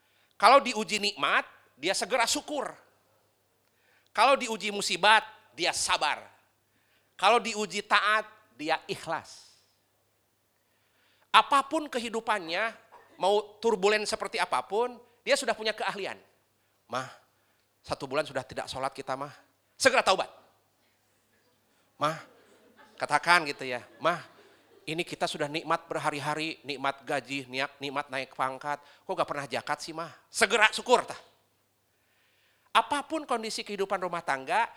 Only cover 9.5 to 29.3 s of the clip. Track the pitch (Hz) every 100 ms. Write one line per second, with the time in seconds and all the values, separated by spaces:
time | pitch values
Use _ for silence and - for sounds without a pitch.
9.5 | _ _ _ _ _ _ _ _ _ _
10.5 | _ _ _ _ _ _ _ _ 208 -
11.5 | 277 - 320 294 247 226 220 233 214 160
12.5 | 175 226 - _ - - - 202 208 208
13.5 | - 233 208 202 214 202 220 196 220 -
14.5 | 131 - 208 247 240 - _ 214 269 233
15.5 | 214 220 208 190 196 165 98 _ _ _
16.5 | _ _ _ - 123 123 - _ _ _
17.5 | _ _ _ - 147 135 143 143 131 -
18.5 | 123 - 131 135 - 135 131 143 - _
19.5 | _ _ - 262 240 208 185 - - _
20.5 | _ _ _ _ _ _ _ _ _ _
21.5 | _ _ _ _ - 147 156 - - _
22.5 | _ _ _ - - 131 143 170 175 147
23.5 | 135 131 120 - - 156 165 - - -
24.5 | _ _ - - 160 170 156 175 165 147
25.5 | 151 143 165 - 160 147 147 143 151 160
26.5 | - - 135 139 - 123 143 127 139 123
27.5 | 131 143 - 143 139 143 135 131 - 131
28.5 | 131 147 143 - - - 180 143